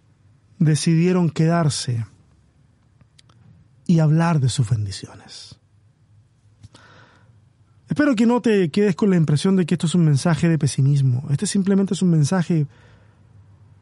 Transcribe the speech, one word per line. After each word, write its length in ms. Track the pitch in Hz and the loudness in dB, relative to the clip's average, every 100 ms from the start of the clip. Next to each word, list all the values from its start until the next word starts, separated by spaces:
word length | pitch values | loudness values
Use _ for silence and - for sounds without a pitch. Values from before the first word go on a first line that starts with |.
| _ _ _ _ _ - | _ _ _ _ _ -2
decidieron 720 | 156 151 - 160 175 180 170 | 0 0 0 0 2 0 -2
quedarse 760 | - 160 170 156 - - 117 110 _ _ _ _ _ _ _ _ _ _ _ _ _ - - _ _ - | 0 0 0 -2 -4 -6 -8 -8 _ _ _ _ _ _ _ _ _ _ _ _ _ -20 -20 _ _ -2
y 120 | 165 | 2
hablar 420 | 156 160 170 156 | 2 2 2 0
de 80 | 127 | -2
sus 220 | - 113 | -2 -2
bendiciones. 880 | 110 101 95 - - - - - - _ _ _ _ _ _ _ _ _ _ - - - - - _ _ _ _ _ _ _ - | -2 -6 -10 -16 -20 -20 -20 -20 -20 _ _ _ _ _ _ _ _ _ _ -20 -20 -20 -20 -20 _ _ _ _ _ _ _ -8
Espero 260 | - 294 | -2 0
que 100 | 214 | 2
no 160 | 233 240 | 2 2
te 300 | 233 208 170 | 2 2 0
quedes 240 | 208 208 | 0 0
con 160 | - 208 | 0 0
la 60 | 180 | 2
impresión 400 | 156 147 196 190 | 2 0 2 0
de 100 | 160 | 0
que 80 | |
esto 140 | 170 165 | -2 0
es 60 | |
un 120 | 180 160 | 2 2
mensaje 420 | 135 180 151 170 | 2 0 0 0
de 100 | 160 | 0
pesimismo. 640 | 135 - 135 143 135 123 151 | -2 0 0 2 0 -2 -4
Este 180 | 143 202 | -4 -2
simplemente 460 | 202 190 196 196 | -2 0 0 0
es 80 | 185 | -2
un 100 | 185 | 0
mensaje 560 | 160 139 190 160 165 143 _ - - _ _ _ - - _ _ _ | 2 0 -2 -2 -2 -4 _ -20 -20 _ _ _ -20 -20 _ _ _